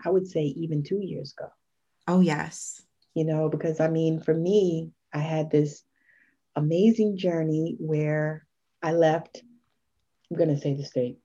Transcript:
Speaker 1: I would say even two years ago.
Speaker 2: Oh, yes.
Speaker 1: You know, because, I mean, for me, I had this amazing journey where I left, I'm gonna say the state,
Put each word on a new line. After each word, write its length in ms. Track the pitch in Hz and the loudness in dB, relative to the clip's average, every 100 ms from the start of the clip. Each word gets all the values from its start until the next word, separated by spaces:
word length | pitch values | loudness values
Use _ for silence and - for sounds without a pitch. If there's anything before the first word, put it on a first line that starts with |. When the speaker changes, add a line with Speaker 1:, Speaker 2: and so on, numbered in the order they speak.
Speaker 1:
I 40 | 175 | -2
would 160 | 185 185 | 0 0
say 160 | 165 | -2
even 380 | 147 139 165 147 | -2 -4 -4 -4
two 180 | 143 196 | -2 -4
years 320 | 180 151 143 - | -4 -8 -12 -14
ago. 120 | - _ _ _ _ _ - | -16 _ _ _ _ _ 0
Speaker 2:
Oh, 120 | 180 | 4
yes. 640 | 175 151 160 - - - _ _ _ | 4 2 -4 -10 -14 -16 _ _ _
Speaker 1:
You 100 | 165 | -4
know, 240 | 160 156 156 | -2 0 0
because, 300 | 156 165 160 | -2 -2 0
I 80 | 160 | 0
mean, 320 | 160 160 160 | 2 0 0
for 100 | 160 | 0
me, 580 | 160 175 208 185 165 165 - _ | 0 2 4 4 0 -6 -14 _
I 60 | 151 | -4
had 320 | 156 160 156 | -2 -2 2
this 340 | 151 147 - _ _ _ _ _ _ _ - | 2 2 -2 _ _ _ _ _ _ _ -2
amazing 640 | 151 165 220 220 214 190 | 0 4 4 4 2 0
journey 580 | 180 165 160 156 165 - | -2 0 0 0 -2 -4
where 680 | 156 151 151 151 151 156 - _ _ _ | -4 -2 0 0 -2 -6 -14 _ _ _
I 100 | 165 | 0
left, 500 | 165 160 160 - - - _ _ _ _ _ _ _ - | 4 4 2 -2 -18 -20 _ _ _ _ _ _ _ -6
I'm 80 | 170 | 0
gonna 200 | 160 143 | 0 0
say 160 | 147 | -2
the 100 | 139 | -4
state, 340 | 139 131 123 - | -4 -4 -4 -6